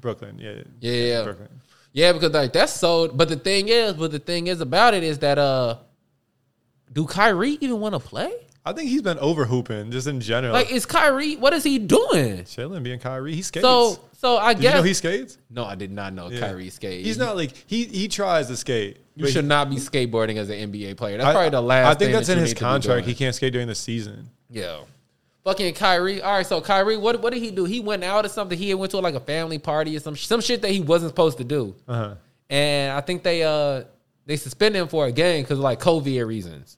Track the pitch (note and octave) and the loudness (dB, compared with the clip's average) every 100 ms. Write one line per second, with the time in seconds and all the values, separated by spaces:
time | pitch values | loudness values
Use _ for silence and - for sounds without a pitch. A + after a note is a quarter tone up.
0 | A#2+ G#2 G2+ A2 A2 G#2 - A#2 A#2 A#2+ | -10 -10 -12 -16 -16 -16 -18 -10 -4 0
1 | A#2+ A#2 G#2 F#2 G#2 B2+ _ _ _ C3+ | 0 0 -4 -8 -16 -20 _ _ _ 2
2 | F3 E3 D#3+ D3+ B2+ D#3+ D4 - E3+ E3 | 4 4 2 2 2 4 2 2 2 2
3 | E3 C3 E3 D3+ F#3+ G3 G3+ A#3 A3 D#3 | 2 2 2 0 0 0 2 2 2 -2
4 | D#3+ D3 E3+ F3 E3+ E3+ C3+ E3+ A#3 G3 | -4 -6 -4 -4 -2 -4 0 4 6 4
5 | E3 C#3+ C#3+ C#3+ C#3 C3 A#2+ A#2 _ _ | 0 0 2 2 2 2 0 -4 _ _
6 | _ _ _ _ _ _ _ _ _ C3 | _ _ _ _ _ _ _ _ _ -4
7 | D#3 F#3+ A3 F3+ C4 D4 C4+ A3 G#3+ D#3+ | -2 4 4 4 0 -2 -4 -4 -4 -6
8 | - A#2 E4 A#4+ - _ D#3+ A3+ C#4+ C#4 | -6 -6 -6 -8 -16 _ -10 -6 -2 -2
9 | G3 D3 C#3+ D3+ A#2+ B2+ - G#2+ G#2+ B2+ | 0 0 0 0 0 0 -2 -8 -6 -6
10 | C3 C3+ A2 A#2 B2+ A3+ - B3+ - E4 | -6 -6 -2 0 2 2 2 -2 0 2
11 | D4 C4+ D4+ C#4+ C4+ D#4 D4 C4 G3 G4 | 4 2 -2 2 2 2 2 0 4 4
12 | B4+ E3 A#2+ F#2 F#2+ - C3+ G3 A#2+ B2 | 4 2 0 -4 -10 -10 -10 -8 -8 -8
13 | B2+ C3 C#3+ D#3+ F#3+ D#3+ B3+ B3 A#3 - | -8 -8 -8 -8 -6 0 4 6 4 0
14 | - - B3+ A#3 A3 G#3+ B3 C#4+ F3+ F#3 | -12 -4 0 2 4 4 4 6 4 2
15 | E3+ G#3 C4 - _ B2 G#2+ G2 G2 G2+ | 0 -4 -6 -18 _ -10 -8 -8 -10 -8
16 | G2 F#2 F2 A#2+ G2+ F#2 F#2 - G2 F2+ | -10 -10 -10 -6 -6 -8 -12 -10 -10 -6
17 | G#3 A3+ A#3+ F#3+ C#3+ - - A3+ A#3 F#3 | -6 -4 -4 -2 -6 -8 -6 -4 -4 -4
18 | G3+ - G3 E3 B2 A#2+ - A#2+ G2+ - | -4 -2 0 0 0 -6 -4 -2 -4 -8
19 | _ D3+ C#3+ C#3+ C#3+ D3 C#3 C3+ - C#3 | _ -4 0 0 2 2 2 -4 -2 -2
20 | A#2+ A2+ A2 G#2+ G2+ G#2 G#2+ G#2 G2 G2 | 0 0 0 -2 -6 -6 -8 -8 -10 -8
21 | A2 G#2 C#3 F3+ D#3+ C3 A#2+ C3 C3 D3+ | -6 0 4 4 4 2 4 6 6 6
22 | G3+ B2+ A#2 F3 C3+ A2 B2 C3+ - A#2+ | 4 2 2 2 2 0 0 2 2 0
23 | A2+ A#2+ C3 A#2+ C3 B2 A#2+ G#2+ - A2+ | 0 -2 -2 0 -2 -2 -4 -6 -6 -6
24 | G#2 G#2 A#2+ _ _ A2+ F2+ D2+ - _ | -6 -14 -20 _ _ -10 -10 -10 -16 _
25 | _ _ _ _ F#3+ F#3+ F3+ - G3 F3 | _ _ _ _ -4 -2 -2 0 2 2
26 | F#3 G3 F#3+ G3+ F#3 E3+ F3+ G3 G3+ A3 | 0 -2 -2 0 0 -2 0 2 2 0
27 | G#3+ A#3 A#3 B3 A3+ F#3 F3+ A#3+ G#3 G3+ | 0 0 -2 -2 -6 -4 -2 -2 -4 -4
28 | F3+ G#3 G#3 G#3+ F#3+ E3+ G3+ F#3+ F#3+ G3 | -2 0 0 -4 -6 -4 -2 -2 -2 -2
29 | F3+ C3+ C3 D#3 E3 D#3 D#3+ D3+ D#3 D3+ | -2 -4 -4 -4 -4 -6 -2 -2 -2 -4
30 | D3+ D3 - A3+ - A#3+ G3+ G3 D3+ E3+ | -8 -8 -2 0 0 -2 0 0 4 2
31 | E3 D3+ D#3+ C3 B2 D3 G#2 F2+ - A#2 | 2 2 2 2 -4 -2 -4 -8 -6 -4
32 | G#2 G2+ _ _ - C#3 D3 C#3+ C#3 C#3 | -6 -10 _ _ -2 0 2 2 0 -4
33 | C#3+ F3+ F3+ E3+ D#3 D3+ D3 C3 - _ | -4 -2 0 2 2 2 0 -2 -8 _
34 | _ _ - D3+ C3 - G#3+ G3 E3 D#3+ | _ _ -6 -6 -4 2 2 2 0 0
35 | C3+ A#2+ F3 D#3+ C3 C#3 C3+ A#2 F3 E3 | 2 4 2 2 0 0 0 2 2 2
36 | C#3 B2+ A2 A2 F2 D2 - | 2 -2 -2 -6 -8 -14 -20